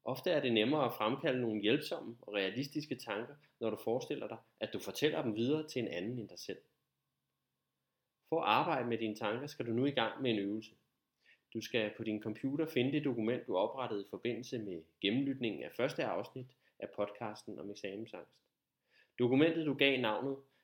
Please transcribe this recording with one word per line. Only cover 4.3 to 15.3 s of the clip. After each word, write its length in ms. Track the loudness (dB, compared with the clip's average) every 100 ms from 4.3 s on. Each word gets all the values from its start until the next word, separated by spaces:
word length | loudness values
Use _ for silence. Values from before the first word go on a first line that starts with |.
| -10 -14 _
at 120 | -6
du 60 | -6
fortæller 440 | -8 0 0 2
dem 140 | 0 0
videre 320 | 0 0 -2
til 140 | -4
en 60 | -4
anden 300 | -4 -6 -6
end 100 | -8
dig 100 | -10
selv. 200 | -10 -10 -14 _ _ _ _ _ _ _ _ _ _ _ _ _ _ _ _
For 120 | 0
at 80 | 4
arbejde 400 | 4 4 2 2
med 100 | 0
dine 160 | -2
tanker, 320 | 0 0 -2 -4
skal 200 | -6 -2
du 40 |
nu 160 | 2 2
i 40 |
gang 320 | 2 0 0
med 80 | 0
en 80 | 2
øvelse. 360 | 0 -2 -6 -18 _ _ _ _ _ _ _
Du 60 | -10
skal 340 | -2 0 0 -2
på 80 |
din 180 | -4 -2
computer 440 | -4 -4 -2 -2 0
finde 260 | 2 2
det 120 | 2
dokument, 420 | 0 0 0 0 0
du 100 | 2
oprettede 460 | 2 0 -4 -4
i 60 | -6
forbindelse 480 | -6 -4 -4 -4 -6
med 240 | -6 -8 -10 _
gennemlytningen 600 | 2 2 2